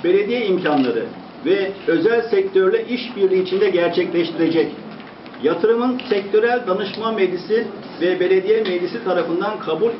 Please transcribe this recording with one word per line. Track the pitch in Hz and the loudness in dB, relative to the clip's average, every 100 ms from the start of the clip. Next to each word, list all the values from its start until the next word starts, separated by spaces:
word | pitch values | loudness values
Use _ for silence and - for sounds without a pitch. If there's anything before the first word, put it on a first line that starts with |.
belediye | 170 196 202 240 208 | 2 2 2 -2 0
imkanları | 175 156 139 123 113 90 - - - 156 | 0 2 2 2 0 -4 -10 -16 -6 0
ve | 196 190 - - | 0 0 -4 0
özel | 165 214 233 | 2 4 2
sektörle | 220 196 190 190 190 226 220 | 2 0 2 2 4 2 0
işbirliği | 247 - 202 185 185 | -6 -6 0 2 2
içinde | 180 190 208 | 2 2 2
gerçekleştirecek, | 175 170 185 170 170 165 - 156 160 143 - - - - - - - | 2 2 0 0 0 -2 0 2 2 0 -2 -14 -16 -18 -18 -18 -2
yatırımın | 143 170 220 233 254 254 - | 0 2 2 2 2 -2 -2
sektörel | 202 196 220 240 240 208 | -2 2 2 2 0 0
danışma | 190 196 208 226 | -2 -2 -4 -4
meclisi | 185 180 175 - 220 240 - - - | 0 0 0 -2 -2 -2 -8 -14 -4
ve | 175 185 | -2 2
belediye | 180 190 190 220 | 2 2 4 0
meclisi | 190 175 175 156 | 2 -2 -2 -4
tarafından | 190 175 156 170 208 208 | -2 -2 0 -2 -2 -4
kabul | - 160 226 | -4 0 0